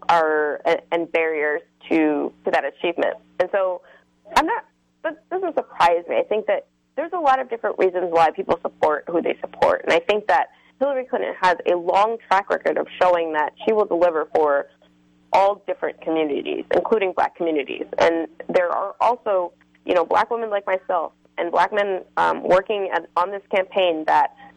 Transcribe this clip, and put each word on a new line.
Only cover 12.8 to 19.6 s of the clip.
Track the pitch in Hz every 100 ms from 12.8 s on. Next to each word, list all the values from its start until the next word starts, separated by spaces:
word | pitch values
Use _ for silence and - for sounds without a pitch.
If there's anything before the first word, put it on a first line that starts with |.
| 156 -
showing | 185 175 160
that | 151 147 -
she | 220
will | 214 202
deliver | 170 175 156 -
for | 160 151 139 - _ _ _ _ _ -
all | 180 196 202 -
different | 180 160 -
communities, | - 160 156 120 147 - -
including | 175 - 220 190
black | - -
communities. | - 170 151 131 - - -
And | 165 165 156 - -
there | 180 175
are | 123 165 -
also, | 226 247 214 185 175 _